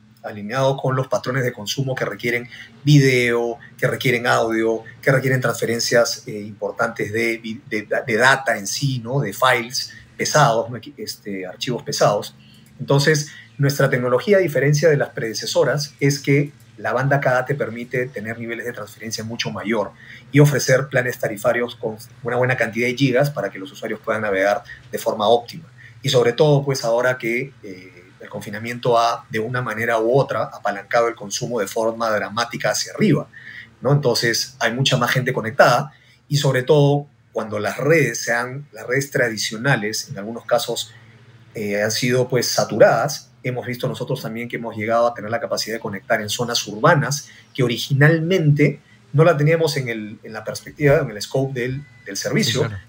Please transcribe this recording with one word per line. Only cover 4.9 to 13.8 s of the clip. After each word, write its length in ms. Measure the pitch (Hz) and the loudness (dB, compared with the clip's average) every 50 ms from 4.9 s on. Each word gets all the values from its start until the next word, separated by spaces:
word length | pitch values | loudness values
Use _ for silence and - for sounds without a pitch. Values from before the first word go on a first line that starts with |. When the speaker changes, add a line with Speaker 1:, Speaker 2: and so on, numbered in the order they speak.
| - - - | -18 -6 0
Speaker 1:
que 80 | 143 | 2
requieren 300 | 135 127 131 131 131 127 | 2 2 2 2 0 0
transferencias, 800 | 123 117 113 - 120 110 117 117 113 - 123 120 117 - - - - 123 | 0 -2 -2 -2 -2 -2 -2 -2 -2 2 4 4 2 2 0 -10 -10 -12
eh, 100 | 107 104 101 | -10 -10 -10
importantes 720 | 107 104 - 104 98 - - 117 117 110 - 107 101 104 | -12 -10 -8 -8 -8 -4 -4 -4 -4 -2 -4 -6 -4 -2
de 260 | 117 117 113 113 110 | -2 -2 -2 -2 -4
vi-, 240 | 113 113 110 - - - | -6 -10 -10 -10 -10 -8
de, 200 | 117 104 104 - 113 113 - | -8 -6 -6 -4 -4 -4 -2
de 100 | - 110 | -2 0
data 400 | 107 127 131 135 131 - 120 110 | 4 4 4 4 4 2 -2 -4
en 120 | 104 98 98 | -4 -4 -8
sí, 320 | - - 143 135 127 120 | -6 -2 -2 -2 -2 -2
¿no? 180 | 110 113 131 143 | -6 -4 -2 -2
De 140 | 113 101 98 | -2 -2 -4
files 600 | - 135 127 123 120 117 120 - - - - - - - - - | 0 2 2 2 0 -2 -6 -8 -8 -10 -10 -14 -20 -20 -20 -10
pesados, 540 | - 107 - - 151 143 120 113 113 110 110 | -6 -6 0 2 4 4 4 4 0 -2 -4
¿no? 80 | 123 110 - 147 - | -6 -12 -12 -14 -14
Este, 500 | - 107 104 - - - 104 98 95 90 | -14 -12 -12 -12 -14 -12 -10 -10 -8 -10
archivos 360 | 90 - - - 131 120 113 - | -10 -10 -10 -6 -6 -6 -6 -6
pesados. 520 | - 143 - 160 120 104 107 - - - - - - - - - - - - | -8 -2 0 2 2 2 0 -4 -6 -14 -20 -20 -20 -20 -20 -20 -20 -16 -14
Entonces, 480 | - - 139 143 147 165 151 147 - - - - - - - | -2 2 2 4 6 4 4 2 0 -4 -12 -20 -20 -20 -4
nuestra 320 | - 139 139 - - | 0 0 0 2 2